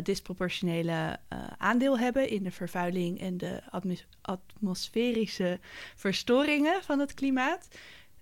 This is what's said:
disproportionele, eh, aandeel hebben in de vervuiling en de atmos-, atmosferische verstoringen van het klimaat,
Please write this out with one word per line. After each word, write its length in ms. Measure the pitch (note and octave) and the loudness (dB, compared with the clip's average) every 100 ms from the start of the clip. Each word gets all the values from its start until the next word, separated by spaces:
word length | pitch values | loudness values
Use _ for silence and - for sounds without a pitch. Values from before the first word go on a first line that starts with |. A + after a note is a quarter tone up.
disproportionele, 1160 | D#3+ G3 - F3+ F3+ - F3 E3+ E3 E3 D#3+ - - | -2 -2 -4 -4 -4 -2 0 0 0 0 -2 -6 -8
eh, 180 | - - - | -10 -10 -2
aandeel 400 | F#3+ A#3+ C4+ C4 | 2 4 4 4
hebben 300 | B3 C4 C4 | 2 2 2
in 140 | G#3+ | 0
de 80 | F#3+ | -2
vervuiling 680 | - F3 F#3 F3 F#3 F3 F3+ | -4 -6 -2 0 0 0 -2
en 160 | F#3 F3+ | -4 -4
de 260 | E3+ - - | -4 -6 -8
atmos-, 360 | F#3+ F#3 F3 - - | -6 -4 -4 -8 -12
atmosferische 1400 | - F#3 - - G3 F3+ - A3 A#3+ A3+ A3 - F3+ F3+ - - - | -6 -6 -8 -6 -4 -2 -2 0 2 2 0 0 0 -2 -6 -16 -16
verstoringen 880 | - G3 F#3+ - B3 D4+ D4 D4 F#4+ | -6 -2 0 4 6 6 4 4 2
van 160 | - C#4+ | 2 0
het 160 | C#4+ | 0
klimaat, 540 | - C#4 C4 C4 F#4 - - - - - - | 0 0 2 2 0 -6 -20 -20 -20 -20 -20